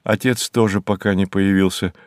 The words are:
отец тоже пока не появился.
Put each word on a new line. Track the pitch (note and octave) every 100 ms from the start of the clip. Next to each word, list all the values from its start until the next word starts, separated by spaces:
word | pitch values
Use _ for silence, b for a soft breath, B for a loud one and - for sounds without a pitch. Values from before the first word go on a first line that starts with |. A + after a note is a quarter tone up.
отец | - G#2+ B2+ A#2+ -
тоже | B2 A2+ G2
пока | G2 G2+ G#2
не | F#2+ F#2+
появился. | G2 G2 F#2+ F#2+ - F#2 -